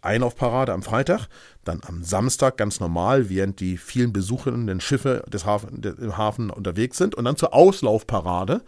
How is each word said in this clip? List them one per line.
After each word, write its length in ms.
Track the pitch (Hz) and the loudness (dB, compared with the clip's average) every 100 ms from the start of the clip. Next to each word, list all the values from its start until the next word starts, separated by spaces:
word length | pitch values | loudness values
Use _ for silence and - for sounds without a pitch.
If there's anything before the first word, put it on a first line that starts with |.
Einlaufparade 720 | 85 113 123 - 123 120 131 | -2 0 0 0 0 0 0
am 100 | 90 | -2
Freitag, 440 | - 113 143 202 - - - - | -2 0 2 0 -2 -16 -20 -12
dann 160 | - 82 - | -8 -8 -8
am 160 | 85 | -10
Samstag 540 | 85 95 123 - 135 - | -4 0 0 2 2 2
ganz 240 | 104 - | -4 -2
normal, 480 | 87 82 95 135 104 | -2 0 2 2 2
während 320 | 95 98 98 | 0 -2 -2
die 160 | 92 90 | -4 -6
vielen 340 | - 123 123 | -4 0 0
besuchenden 680 | 101 95 127 135 120 110 92 | 0 -2 -2 -2 -2 -2 -4
Schiffe 420 | - 139 139 127 - | -2 -2 0 -2 -4
des 140 | 101 92 | -6 -2
Hafen, 360 | 104 104 110 | -2 -2 -8
der, 160 | 101 - | -8 -6
im 200 | 117 101 | -6 -2
Hafen 320 | 107 104 107 | -2 -2 -4
unterwegs 480 | - 95 85 127 - | -4 -4 -2 -2 2
sind 180 | 196 - | 0 0
und 80 | |
dann 140 | 120 147 | -2 0
zur 160 | - | 4
Auslaufparade. 1080 | 127 185 190 123 110 - 107 85 90 95 196 | 8 8 8 2 0 0 -2 0 -2 0 -2